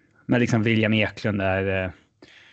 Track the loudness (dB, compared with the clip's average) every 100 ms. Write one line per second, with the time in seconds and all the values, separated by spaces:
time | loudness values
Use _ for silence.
0 | _ _ -2 0 2 2 2 2 2 2
1 | 0 -2 -4 -2 -2 -2 -2 -2 -4 -10
2 | _ _ -20 -20 -20